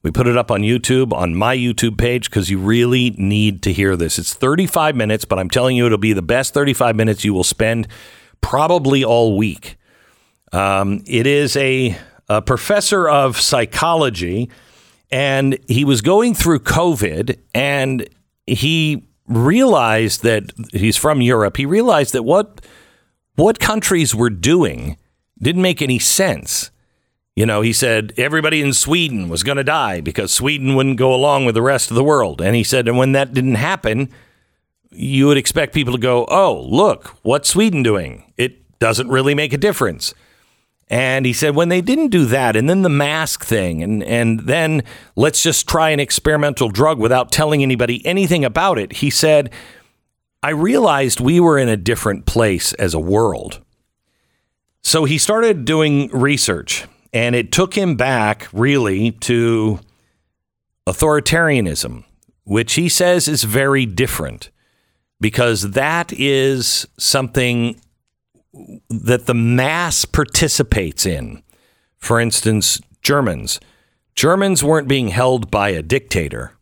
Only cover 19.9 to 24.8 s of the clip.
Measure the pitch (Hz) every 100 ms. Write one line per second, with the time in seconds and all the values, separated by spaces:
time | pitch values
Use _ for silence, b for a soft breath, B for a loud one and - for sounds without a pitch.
19.9 | 110 113 - 113 107 90 - 113 98 107
20.9 | 101 151 147 120 120 101 - 139 202 240
21.9 | 165 135 127 117 180 208 - b b b
22.9 | b b b _ - 190 226 - 220 -
23.9 | 180 143 110 120 95 101 175 123 60